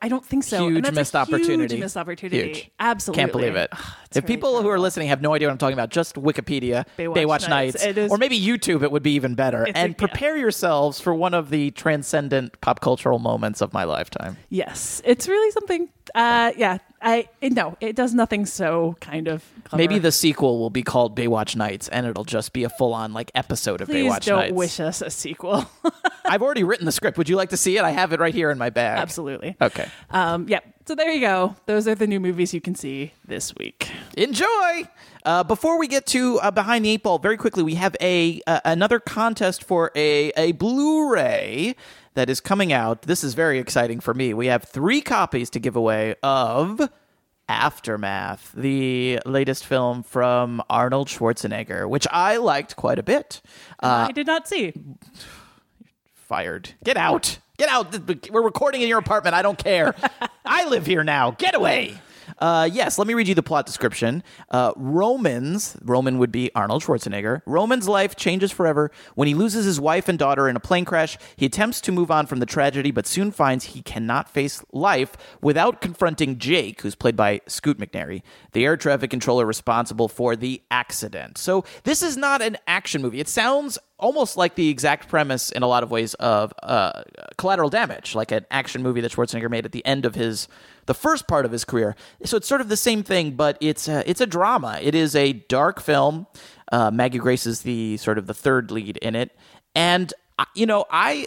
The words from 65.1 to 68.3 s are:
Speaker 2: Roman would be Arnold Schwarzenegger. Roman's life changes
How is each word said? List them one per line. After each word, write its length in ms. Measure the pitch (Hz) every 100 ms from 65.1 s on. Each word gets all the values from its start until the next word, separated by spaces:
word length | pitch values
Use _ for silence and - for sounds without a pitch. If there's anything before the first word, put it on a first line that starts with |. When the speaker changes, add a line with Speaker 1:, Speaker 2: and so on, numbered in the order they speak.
| 262 196 120 135 190 - -
Speaker 2:
Roman 340 | - 123 131 127
would 160 | 123
be 180 | 120 123
Arnold 280 | 117 101 123
Schwarzenegger. 600 | - 131 - 101 104 131
Roman's 420 | - 156 220 254 190
life 300 | 202 196 -
changes 340 | -